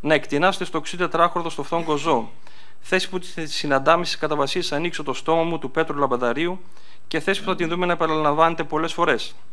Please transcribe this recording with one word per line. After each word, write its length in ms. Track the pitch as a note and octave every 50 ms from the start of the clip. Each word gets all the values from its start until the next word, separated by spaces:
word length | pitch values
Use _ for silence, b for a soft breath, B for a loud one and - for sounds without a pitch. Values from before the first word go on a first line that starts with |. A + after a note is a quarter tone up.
να 140 | - D3 D#3
εκτινάστε 500 | C#3+ - - C#3+ C#3+ E3 F#3+ F#3+ G3 F#3
στο 140 | - - D#3+
οξύτετράχορδο 680 | C#3+ - - F3 F3+ E3 - D#3+ E3 F3 E3+ F3 E3+ E3
στο 140 | D#3+ -
φθόγκο 340 | C#3+ - - E3+ E3 D#3+ D3+
Ζω, 340 | C#3+ C#3+ E3 D3 A#2+ A2+ A2+ - B B B B B B B B B
θέση 280 | - - - F#3 F#3 F#3+
που 100 | F#3 F#3
τη 280 | F3+ - - - D#3+
συναντάμε 580 | D3 - - - D3 C#3 C3+ C3+ D#3+ E3 F3 F3
στις 140 | E3+ - -
καταβασίες 540 | - D3+ D#3 D3 C#3 C3+ - F3+ E3+ -
«Ανοίξω 300 | D3+ C#3+ E3 F3 - -
το 100 | D3+ C#3+
στόμα 300 | B2+ - - - D#3+ E3
μου» 160 | E3 E3+ E3+ D#3
του 120 | - B2+
Πέτρου 280 | - E3+ D#3+ - C#3+ C#3+
Λαμπανταρίου 640 | C#3+ C3+ B2+ B2 B2+ A#2+ A#2 C#3+ E3 F3 F#3 F#3 b b b b b b b b b -
και 120 | - D#3
θέση 200 | D3+ - G3 G3+
που 60 | G#3
θα 80 | G3+ F#3
την 140 | F3 F3 D#3+
δούμε 180 | E3+ E3+ F3+
να 60 | F3
επαναλαμβάνεται 720 | F3 E3 E3+ D#3 D#3 D#3 D#3 D3 D3 D#3 D#3+ E3 E3+ E3 D#3+
πολλές 280 | D3 D3+ D3+ D#3+ E3
φορές. 420 | - - E3+ E3+ C3+ A2 - - - - - -